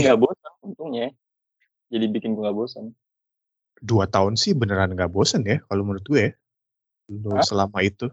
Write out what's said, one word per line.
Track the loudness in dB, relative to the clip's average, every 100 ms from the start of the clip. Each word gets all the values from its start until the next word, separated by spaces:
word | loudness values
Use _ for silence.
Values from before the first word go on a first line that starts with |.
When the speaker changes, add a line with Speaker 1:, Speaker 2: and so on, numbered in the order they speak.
| 8
Speaker 1:
nggak | 6
bosan | 4 0 -16 -18
untungnya. | -14 -12 -8 -6 -6 -8 _ _ _ _ _ _ _
Jadi | -2 0
bikin | -2 -2 -2
gue | -2
nggak | -4
bosan. | -6 -8 -16 -16 _ _ _ _ _ _ _ _
Speaker 2:
Dua | 0 2 4
tahun | 2 2 2
sih | 0 0
beneran | 2 2 0 0
nggak | -2
bosan | 0 2 0
ya | 0 -2 -2
kalau | -2
menurut | -2 -4 0
gue | 2
ya. | 2 -2 _ _ _ _ _ _ -14
Lu | -10 -4 0
Speaker 1:
Hah? |
Speaker 2:
selama | 0 0 0 0
itu, | -2 -2 -8